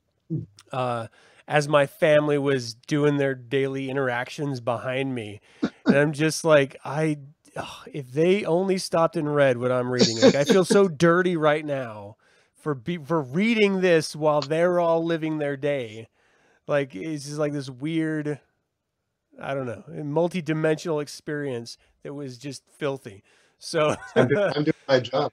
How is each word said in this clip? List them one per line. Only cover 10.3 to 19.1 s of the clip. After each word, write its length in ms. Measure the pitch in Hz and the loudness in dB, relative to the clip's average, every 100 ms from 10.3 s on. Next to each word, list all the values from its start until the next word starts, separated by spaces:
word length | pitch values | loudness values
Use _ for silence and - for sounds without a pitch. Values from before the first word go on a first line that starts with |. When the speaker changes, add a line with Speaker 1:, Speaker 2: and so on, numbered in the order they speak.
Speaker 1:
I 100 | - | 6
feel 200 | 143 196 | 4 4
so 240 | 170 202 196 | 6 4 4
<laughs> 0 | |
dirty 480 | 139 170 170 180 170 | 4 4 4 2 2
right 280 | 151 151 | 2 2
now 520 | 151 139 123 107 101 110 _ _ _ _ | -2 -6 -6 -12 -16 -18 _ _ _ _
for 100 | 156 | -6
be-, 220 | 135 113 175 | -6 -6 -8
for 220 | 135 165 | -2 -2
reading 580 | 127 147 220 220 202 190 | -2 0 2 4 4 4
this 340 | 185 165 151 151 | 4 2 2 -2
while 240 | 151 147 | 2 2
they're 400 | 139 160 180 175 | 0 0 2 2
all 240 | 170 165 | 2 2
living 340 | 170 165 156 156 | 0 -2 -2 -2
their 180 | 143 139 | -4 -2
day. 520 | 143 143 117 110 110 _ _ _ _ _ - | -2 -4 -6 -12 -18 _ _ _ _ _ -4
Like, 280 | 147 139 185 | -2 -2 -8
it's 300 | 165 151 139 | -8 -8 -8
just, 120 | 147 | -4
like, 140 | 151 | -4
this 160 | 147 135 | -4 -8
weird, 720 | 123 151 160 156 156 147 147 _ _ _ _ _ _ _ | -10 -6 -2 -2 -4 -6 -8 _ _ _ _ _ _ _